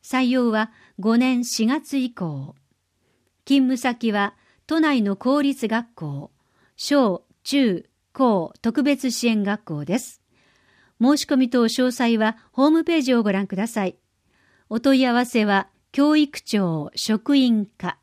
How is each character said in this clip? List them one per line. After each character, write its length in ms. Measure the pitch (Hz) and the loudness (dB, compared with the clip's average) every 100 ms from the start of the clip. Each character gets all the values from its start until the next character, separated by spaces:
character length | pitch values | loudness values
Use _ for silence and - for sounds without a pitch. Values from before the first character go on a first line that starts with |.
採 260 | - 254 254 | -4 -2 0
用 220 | 254 240 | 2 0
は 200 | 214 220 _ _ - | 0 -4 _ _ -6
五 160 | 202 233 | 0 2
年 300 | 254 247 240 | 2 0 -2
四 200 | - 226 | -2 0
月 320 | 294 294 277 | -2 -4 -4
以 160 | 254 | -4
降。 420 | 240 170 143 139 - _ _ _ _ _ _ _ _ - | -6 -8 -8 -12 -18 _ _ _ _ _ _ _ _ 0
勤 220 | 277 254 | 2 2
務 100 | 254 | 0
先 340 | 262 233 226 | -4 -2 -2
は 240 | 208 202 _ _ _ - | 0 -2 _ _ _ -4
都 140 | 320 | 0
内 200 | 311 269 | 2 2
の 140 | 202 196 | 0 -2
公 260 | 247 294 | 0 0
立 280 | 277 269 220 | 0 -2 -4
学 240 | 226 233 | -4 -6
校、 380 | - 151 139 - _ _ _ _ - | -12 -10 -10 -14 _ _ _ _ -14
小、 480 | - 285 233 175 _ _ | 0 2 2 -2 _ _
中、 460 | - 285 240 175 - _ _ | -2 2 2 0 -8 _ _
高 420 | - 254 196 160 - | -2 0 0 -4 -6
特 220 | 226 226 | -4 0
別 260 | 277 277 262 | 0 0 -2
支 200 | 233 233 | -2 0
援 140 | 214 | 0
学 200 | 196 214 | -2 -4
校 220 | - 151 147 | -6 -10 -4
で 140 | 208 | -4
す。 220 | - - _ _ _ _ _ _ _ _ | -4 -20 _ _ _ _ _ _ _ _
申 180 | 240 294 | 2 2
し 60 | - | 0
込 120 | 277 | 0
み 120 | 254 | 2
等 160 | 247 226 | 2 0
詳 260 | 233 254 | 0 -2
細 260 | 247 233 226 | 0 0 0
は 200 | 220 220 _ | -2 -4 _
ホ 160 | - 285 | 0 2
ー 20 | |
ム 140 | 320 | 2
ペ 140 | 330 330 | 2 0
ー 40 | |
ジ 120 | 262 | 2
を 100 | 240 | 2
ご 80 | 214 | 2
覧 160 | 190 196 | -2 -2
く 80 | 190 | -6
だ 120 | 220 | -4
さ 180 | 220 190 | -4 -6
い。 100 | - _ _ _ _ _ _ _ | -8 _ _ _ _ _ _ _
お 120 | 226 | -2
問 180 | 269 269 | 2 2
い 60 | 254 | 2
合 80 | |
わ 120 | 240 247 | 0 0
せ 200 | 233 208 | 0 2
は 240 | 196 - _ _ | 0 -2 _ _
教 240 | - 294 302 | 0 2 4
育 240 | 294 - | 2 -4
庁 500 | - 208 180 160 147 - | -4 0 0 -2 -6 -8
職 420 | - 220 - 285 | -2 -2 2 2
員 280 | 254 220 202 | 4 0 -2
課。 320 | _ 180 - | _ -10 -10